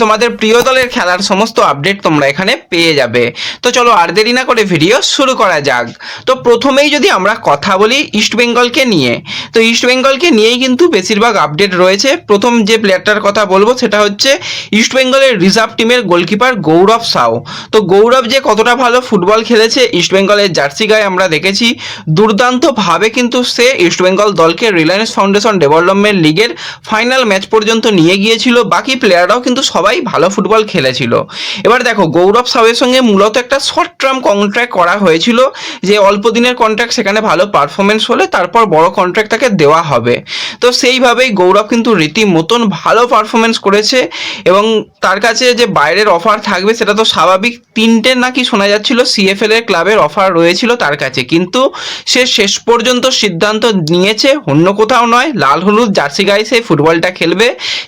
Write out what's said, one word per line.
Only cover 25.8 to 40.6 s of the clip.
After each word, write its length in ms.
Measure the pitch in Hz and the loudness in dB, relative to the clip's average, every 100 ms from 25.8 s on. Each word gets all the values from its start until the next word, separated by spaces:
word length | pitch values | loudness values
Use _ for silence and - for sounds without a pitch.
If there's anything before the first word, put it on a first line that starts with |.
| 175 196 208 196 156 | 2 2 2 2 2
লিগের 260 | 160 240 - - - - | 2 -2 -4 -14 -14 -6
ফাইনাল 320 | 220 240 262 240 | -2 0 0 0
ম্যাচ 140 | 196 196 | -2 0
পর্যন্ত 320 | 220 214 226 226 196 | -2 0 0 2 2
নিয়ে 160 | 160 196 | 2 2
গিয়েছিল। 340 | 214 226 254 240 214 | 0 0 2 2 2
বাকি 200 | 175 226 262 | -2 -2 -2
প্লেয়াররাও 380 | 233 175 180 233 254 | 2 2 2 0 0
কিন্তু 160 | 247 - | -2 -2
সবাই 220 | 185 185 359 240 | 0 0 -2 -2
ভালো 160 | 143 175 | -2 0
ফুটবল 320 | 196 185 220 214 | 0 0 0 0
খেলেছিল। 420 | 175 131 120 120 113 - - - 208 | -2 -2 -2 -2 -2 -4 -10 -12 -2
এবার 160 | 196 247 240 | 0 0 0
দেখো 160 | 214 165 165 | 0 0 2
গৌরব 300 | 185 226 247 | 2 2 0
সাউয়ের 240 | 254 226 233 | 0 2 2
সঙ্গে 180 | 254 262 247 | 0 2 2
মূলত 240 | 196 214 233 | 2 2 0
একটা 140 | 247 277 - | -2 -4 -4
শর্ট 220 | 311 349 - | -4 -4 -4
টার্ম 160 | 269 262 247 | -4 -2 0
কন্ট্রাক্ট 440 | 202 208 220 240 196 | 0 -2 -2 -4 0
করা 160 | 170 202 | 0 2
হয়েছিল, 360 | 190 165 214 233 262 - - - 185 | 2 2 2 2 0 -2 -14 -6 0
যে 80 | 208 196 | 2 2
অল্প 140 | 202 233 226 | 2 0 0
দিনের 200 | 240 247 | 0 0
কন্ট্রাক্ট, 320 | 220 214 233 - | 0 0 -4 -4
সেখানে 220 | 202 214 214 | -2 -2 0
ভালো 140 | 165 202 165 | 0 0 0
পারফরমেন্স 460 | - - 196 214 - | -2 0 0 0 0
হলে 140 | 240 381 226 | -2 -2 -2
তারপর 260 | 180 226 214 156 | 0 0 2 2
বড় 120 | 170 190 | 2 0
কন্ট্রাক্ট 300 | 180 196 214 | -2 -2 -2
তাকে 160 | 220 254 190 | -2 -2 2
দেওয়া 200 | 143 160 160 | 2 2 2
হবে। 240 | 123 120 120 - - - | 0 0 -2 -4 -10 -10
তো 80 | - | -2